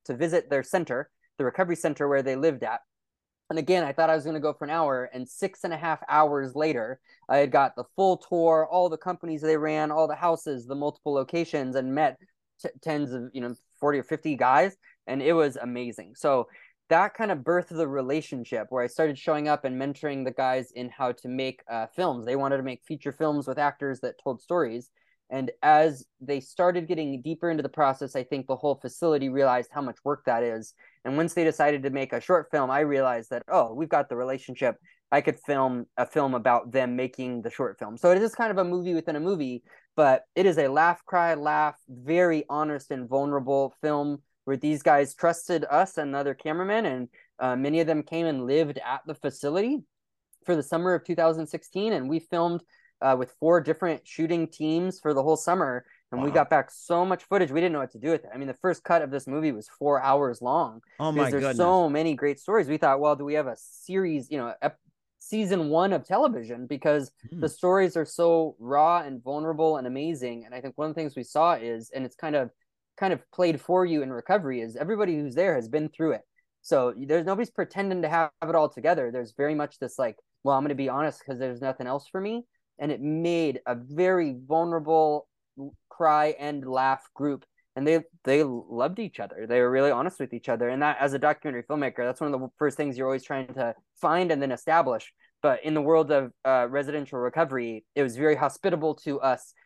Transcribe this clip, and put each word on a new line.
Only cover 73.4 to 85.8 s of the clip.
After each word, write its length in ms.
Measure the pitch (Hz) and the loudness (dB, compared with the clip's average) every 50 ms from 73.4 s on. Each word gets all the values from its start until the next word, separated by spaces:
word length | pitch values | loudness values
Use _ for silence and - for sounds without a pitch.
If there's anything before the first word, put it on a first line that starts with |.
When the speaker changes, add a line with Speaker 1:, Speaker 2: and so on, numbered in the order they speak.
| 180 170 151 135 | 2 2 2 0
Speaker 1:
for 260 | - - 180 185 180 | 0 0 2 2 4
you 180 | 175 160 151 135 | 2 2 -2 -2
in 100 | 131 127 | -2 -6
recovery, 480 | 117 - - 190 208 165 135 127 120 | -8 0 0 0 2 2 -2 -4 -4
is 140 | 113 113 110 | -6 -8 -6
everybody 420 | - 151 180 220 208 214 180 160 | -6 -4 -4 -2 -2 0 0 0
who's 160 | 147 147 135 120 | -2 -4 -2 0
there 200 | 160 190 190 160 | 2 2 2 2
has 120 | 127 113 | 0 -2
been 220 | 113 135 151 156 151 | -2 -2 -2 -2 -4
through 220 | _ - 160 156 | _ -2 0 0
it. 100 | 123 - - _ _ _ _ _ _ _ | 0 -2 -6 _ _ _ _ _ _ _
So 320 | _ - 165 135 123 123 101 | _ 2 2 2 2 2 -2
there's, 300 | 117 139 135 156 170 160 | -4 -4 0 0 0 0
nobody's 240 | 190 196 208 240 - | 0 -2 -2 -4 -4
pretending 540 | - - 175 - - 196 196 196 185 180 165 | -4 -6 -6 -6 -4 -6 -4 -2 -2 -2 -2
to 40 | 151 | 0
have 220 | 165 165 160 147 _ - 165 | 2 0 0 0 _ -8 -4
it 120 | 156 170 | 0 2
all 140 | 160 151 143 | 2 2 2
together. 420 | - 127 117 160 180 156 127 117 | 0 -2 0 0 2 2 0 -4
There's 220 | 120 127 120 113 - | -4 -6 -8 -8 -4
very 220 | - 143 151 156 | -2 -2 0 0
much 240 | 147 147 143 - - | -2 -4 -6 -8 -10
this, 180 | 135 117 - - | -10 -10 -4 -4
like, 160 | 127 113 107 _ _ _ _ _ - | -4 -4 -4 _ _ _ _ _ 0
"Well, 120 | 139 139 | 0 2
I'm 80 | 135 143 | 2 0
gonna 120 | 147 139 | -2 -2
be 140 | 131 135 127 | -2 -2 -2
honest 360 | 123 143 156 147 - - - | -2 -2 -2 -2 -4 -8 -12
'cause 140 | 139 131 120 | -12 -8 -6
there's 200 | 131 127 123 120 | -6 -6 -6 -4
nothing 280 | 135 131 131 - 123 | -6 -6 -6 -6 -6
else 200 | 123 135 143 - | -4 -4 -6 -6
for 140 | - - 190 | -8 -8 -6
me." 240 | 196 208 226 240 240 _ _ _ _ _ _ - | -6 -4 -6 -8 -10 _ _ _ _ _ _ -6
And 120 | 143 151 | -4 -4
it 100 | 135 110 | -4 -4
made 600 | 135 151 156 160 170 170 170 170 165 143 127 123 - | -4 -4 -2 -2 0 0 0 0 0 0 -2 -4 -6
a 100 | 123 123 | -6 -6
very 600 | 120 123 131 147 160 185 185 185 175 165 143 127 123 131 | -6 -8 -10 -2 0 2 2 4 2 0 -2 -4 -8 -6
vulnerable 840 | 135 156 165 170 170 170 160 147 151 160 160 156 151 151 147 - _ _ _ _ _ _ 131 | -2 0 0 0 0 -2 -4 0 2 4 4 4 4 2 -2 -6 _ _ _ _ _ _ -16
l-, 140 | 139 143 - _ | -16 -16 -16 _